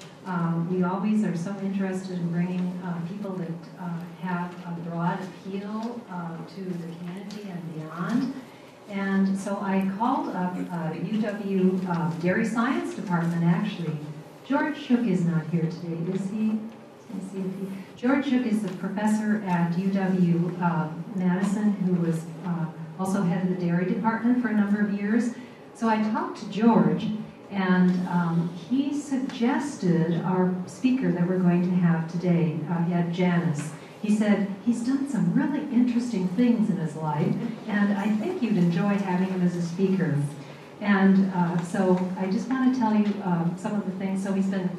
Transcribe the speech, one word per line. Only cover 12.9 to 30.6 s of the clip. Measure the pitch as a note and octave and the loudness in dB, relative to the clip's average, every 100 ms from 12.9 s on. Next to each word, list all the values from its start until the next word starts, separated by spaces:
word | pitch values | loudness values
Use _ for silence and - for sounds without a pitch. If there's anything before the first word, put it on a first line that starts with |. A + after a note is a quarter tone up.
Department, | - G3 E3+ E3+ E3+ | -4 -2 0 0 2
actually. | E3+ G#3 - - D#3 D3 - - - - - | 4 2 0 -4 -4 -6 -8 -12 -16 -12 -2
George | C#4+ D4+ - | 0 0 -2
Shook | - A#3 G3 | 2 2 4
is | E3+ E3+ | 2 2
not | E3 - | 0 0
here | E3 | 0
today, | E3 - E3+ E3 F#3 | 0 -4 -6 -4 -2
is | F#3+ G3 | -4 -2
he? | G#3+ A3 G#3+ - - - - - | -2 0 0 -4 -14 -20 -20 -12
Let | F#3+ | -10
me | - | -8
see | F#3+ | -6
if | F#3 G3 | -6 -6
he, | F#3+ - - - | -8 -10 -14 -2
George | B3 C#4+ C#4+ | 2 2 4
Shook | B3 A3 | 2 2
is | G#3 | 0
the | F3 E3 | 0 -4
professor | F#3+ G3 G#3+ G#3+ G#3+ G3+ F#3+ | -4 0 2 2 0 0 0
at | E3+ E3+ F#3+ | 0 2 0
U | G3 | 0
W, | G3 F3+ F3+ E3+ E3+ E3+ E3+ | 0 2 4 4 4 0 0
uh, | F3 E3 D#3 - - F#3+ | 0 0 -2 -6 -8 -2
Madison, | F3+ F#3 G3+ G#3+ G#3+ | 0 2 0 2 2
who | G3 F3+ E3+ | 2 2 2
was, | E3 D#3+ - - F#3 | 2 0 -4 -8 -4
uh, | E3+ D#3+ - - - | -4 -4 -8 -10 -6
also | F#3+ G3+ | -2 0
head | F3 F3+ | 2 2
of | F3+ F3 | 0 0
the | E3+ | 2
dairy | F3 F#3 | 2 2
department | A3 A3 G#3+ A#3+ B3 | 0 0 2 2 2
for | A3+ | 2
a | |
number | G#3+ G3+ G#3 | 2 2 2
of | F#3+ | 0
years. | G3+ G3+ A#3+ - - - - - - | 0 0 2 0 -4 -12 -18 -18 -4
So | A3+ | 0
I | G#3+ G#3+ | 2 0
talked | C4+ - - | -2 -4 -8
to | F3 | -8
George, | F#3 A3+ F#3 D#3+ - - - - - - | 2 6 6 4 2 -2 -4 -8 -14 -8
and, | G3 F#3+ F#3 F3+ F3+ F3 | -2 2 6 6 4 0
um, | F3 E3+ E3+ F3 - - | 0 2 0 -2 -4 -2
he | C4+ D4 | 0 0
suggested | C#4+ - C4 - - A#3 D4+ C#4+ - F3+ D#3+ E3+ E3 | -2 -2 -4 -2 0 0 0 -2 -2 2 2 2 0
our | F#3+ F#3 F#3 - | 0 2 2 0